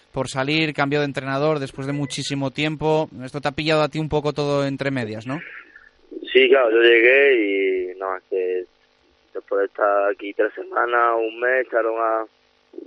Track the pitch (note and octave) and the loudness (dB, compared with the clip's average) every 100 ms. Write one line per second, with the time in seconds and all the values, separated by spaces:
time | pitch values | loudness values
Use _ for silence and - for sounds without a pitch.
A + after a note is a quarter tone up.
0 | _ - B2+ C3+ C3+ D#3 D#3+ D3 C#3 D3 | _ -8 -6 -4 -2 0 0 -2 0 0
1 | C#3+ C#3 C3+ C3+ D3+ D3+ C3+ - C3+ C#3+ | -2 -4 -6 -2 0 -2 -4 -8 -6 -4
2 | C#3+ - C3+ C#3 C3+ - D3+ D3+ D#3 D#3 | -6 -6 -6 -4 -4 -4 -4 -2 0 0
3 | D#3+ G2+ B2+ D3 C#3+ C3+ D3+ D#3 D3+ D3+ | -2 -8 -12 -8 -6 -4 0 2 0 -2
4 | D#3 D3+ D3 C#3+ C#3+ C#3+ C#3 C3+ C3+ C3+ | -4 -2 -2 -2 -2 0 -2 -4 -4 -4
5 | A2+ G#2+ A2+ D3 - - - - _ _ | -6 -8 -8 -10 -10 -20 -20 -20 _ _
6 | - - - B2+ C3 C#3 A#2+ A2+ A#2 A#2 | -18 -16 0 4 6 6 4 6 6 8
7 | A#2+ C3+ C#3+ B2+ G2+ G2 G2 F#2 F2+ F#2 | 6 6 6 4 2 0 0 -2 -4 -6
8 | F#2+ F#2 - F#2+ F#2 F#2 F#2 _ _ _ | -6 -8 -6 -4 -2 -4 -6 _ _ _
9 | _ _ _ G2 - G2+ G2 - G#2 G2+ | _ _ _ -16 -6 -2 -2 0 0 2
10 | G2+ G#2 G2+ G2+ G#2+ - - - A#2+ A#2+ | 0 -2 -6 -2 -2 -4 -8 -2 0 2
11 | A#2 A#2 A2 A2+ A#2+ C3 B2 A#2+ A2 A2+ | 2 2 -2 -2 0 0 0 0 0 0
12 | A2+ A2 A2 _ _ _ _ - | -2 -2 -4 _ _ _ _ -20